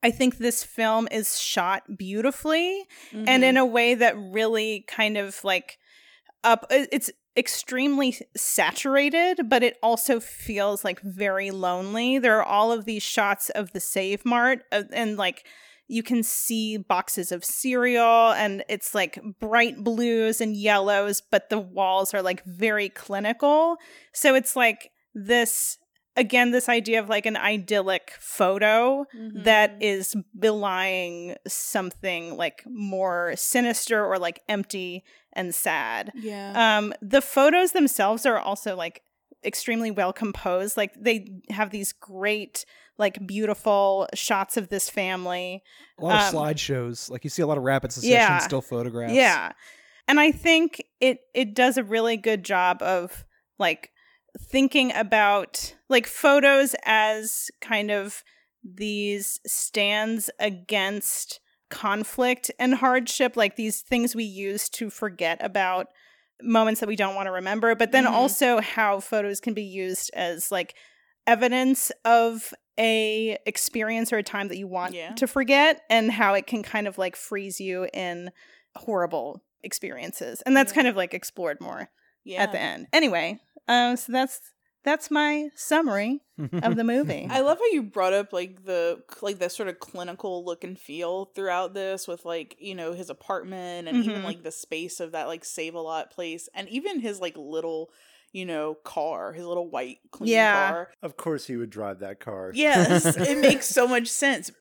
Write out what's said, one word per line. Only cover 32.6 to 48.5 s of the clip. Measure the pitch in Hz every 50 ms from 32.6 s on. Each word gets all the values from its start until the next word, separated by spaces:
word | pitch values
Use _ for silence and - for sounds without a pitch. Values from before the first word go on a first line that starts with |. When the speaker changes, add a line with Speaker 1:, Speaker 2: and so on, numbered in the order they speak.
| -
Speaker 1:
more | 226 247 220 208 202 190 190 190 185 175 175 175 175 156
sinister | - - - - 254 247 240 226 - - - 226 214 214
or, | 190 190 190
like, | 180 170 170 - _ -
empty | 214 202 196 _ - 196 185 180 175 185 _ _ _ _ _ _ _
and | - 185 180 170
sad. | - - 202 160 156 127 110 117 110 104 - -
Speaker 2:
Yeah. | 262 220 220 208 202 196 196 202 220 226 220 214 208
Speaker 1:
Um, | 208 208 - - -
the | 196 202 277 269
photos | - - 277 269 294 311 359 370 359 -
themselves | 370 302 269 - - 208 196 220 226 -
are | 277 233 208
also, | - - 196 202 - 214 190
like, | 180 170 170 - - _ _ _ _ _ _ - _ _
extremely | - 208 - - - 233 226 226 226
well | 208 190 196 180 190
composed. | - 226 208 196 - - 190 180 185 190 208 -
Like, | - 208 196 _ -
they | 208 240 226 220 190 208 196 180 - _
have | 214 196 214 202
these | 196 214 196 190 -
great, | _ - - 196 190 190 208 214 214 202 - _ - - _ _ _ _ _ _ _
like, | 208 202 196 - 196
beautiful | 185 196 208 214 208 214 - - 220 208 202 196 196 196 196 190 - -
shots | - - - 226 196 196 196 - 240
of | 202 175
this | 208 196 - -
family. | - - 196 185 185 185 180 180 180 180 180 180 180 190 _ _ - - - _ _ -
Speaker 3:
A | 160
lot | 165 208 214 208 196
of | 185
Speaker 1:
Um, | 156 147
Speaker 3:
slideshows. | 151 156 151 - - 139 131 120 120 120 113 - -
Like, | 127 123 _
you | 156
see | - - 170
a |
lot | 147 151 143
of | 127
rapid | 131 135 135 131 131 -
succession | 127 120 233 247
Speaker 1:
Yeah. | 240 226 208 180 180
Speaker 3:
still | 165 170